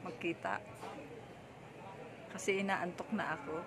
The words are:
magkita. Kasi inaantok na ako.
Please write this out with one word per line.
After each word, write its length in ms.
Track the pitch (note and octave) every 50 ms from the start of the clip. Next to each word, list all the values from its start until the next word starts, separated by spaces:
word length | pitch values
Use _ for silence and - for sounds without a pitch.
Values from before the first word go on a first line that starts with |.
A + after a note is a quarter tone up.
| - F3
magkita. 540 | E3 - - E3+ E3 - - F#3+ G3+ - - - - - - - - - - - - - - - - - - - - - - - - - - - - - - - - - - -
Kasi 320 | - F3+ - G#3 F#3+ F#3+ G3
inaantok 460 | G3 F#3+ - - F3+ E3+ - F3+ -
na 240 | A3+ G3 C#3+ C#3+ D#3
ako. 200 | D#3 - - D#3 E3 F3+